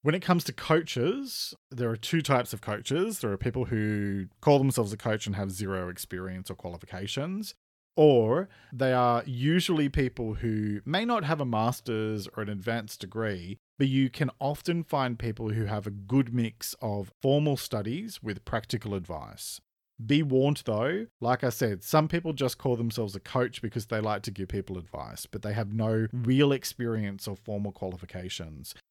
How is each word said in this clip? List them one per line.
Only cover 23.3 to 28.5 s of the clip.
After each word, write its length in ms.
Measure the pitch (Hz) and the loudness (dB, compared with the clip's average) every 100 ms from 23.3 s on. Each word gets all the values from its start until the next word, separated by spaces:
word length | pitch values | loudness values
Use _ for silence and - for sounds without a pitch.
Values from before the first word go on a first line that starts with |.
| 131 123 - | 0 0 -2
because 260 | 113 117 107 | -6 -6 -2
they 140 | 110 | -2
like 220 | 107 104 | 0 -2
to 80 | 104 | -4
give 180 | 98 92 | -6 -4
people 300 | 101 95 90 | -4 -4 -8
advice, 480 | 80 - - - - | -8 -12 -10 -12 -12
but 160 | 107 | -8
they 120 | 107 | -4
have 180 | 107 101 | -4 -2
no 340 | 110 110 110 110 | 0 2 2 0
real 400 | 123 117 131 143 | 0 2 6 6
experience 760 | 135 - - 120 110 104 98 - | 4 -2 -4 -2 -2 -2 -4 -8
or 80 | |
formal 380 | 98 - 104 101 | -8 -6 -4 -4
qualifications. 1000 | - 95 90 92 92 92 - 82 | -4 -8 -8 -10 -10 -8 -8 -10